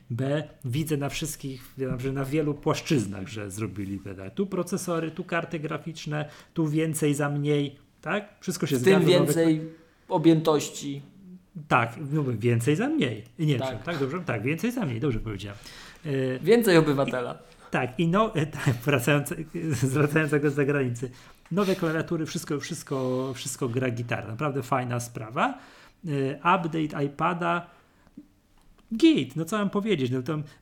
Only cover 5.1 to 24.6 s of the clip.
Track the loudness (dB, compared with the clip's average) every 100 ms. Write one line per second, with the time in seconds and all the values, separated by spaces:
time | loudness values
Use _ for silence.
5.1 | -6 -4 -4 -2 -6 -6 -6 -8 -10 -6
6.1 | -4 -6 -12 -8 -2 0 2 0 2 2
7.1 | 2 0 0 2 2 0 -6 _ _ -6
8.1 | -4 -6 -8 -8 -4 0 4 6 6 8
9.1 | 6 4 4 4 4 -2 -14 -20 _ -2
10.1 | 4 6 6 4 2 0 -8 -10 -10 -14
11.1 | -20 -20 -20 _ -18 2 2 2 -4 -2
12.1 | 0 0 0 2 2 2 2 0 0 0
13.1 | -2 -12 -2 0 2 0 -4 -6 -4 -4
14.1 | -4 -4 -2 -2 -2 -2 -2 -2 0 0
15.1 | -2 -4 -8 -10 -12 -16 -18 -20 -12 -4
16.1 | -2 -2 0 6 6 8 8 8 2 0
17.1 | -2 -4 -8 -16 -20 -4 -2 -2 0 2
18.1 | 2 2 0 -2 0 0 0 2 2 4
19.1 | 2 0 -8 -8 -6 -4 0 0 2 2
20.1 | 2 2 2 2 2 0 0 -2 -4 -8
21.1 | -12 -20 -20 _ 0 0 2 0 0 -2
22.1 | -4 -4 -6 -4 -6 -4 -10 -6 -2 0
23.1 | -2 -2 -6 -8 -4 -4 -2 -2 -2 -4
24.1 | -6 -6 -4 -2 -4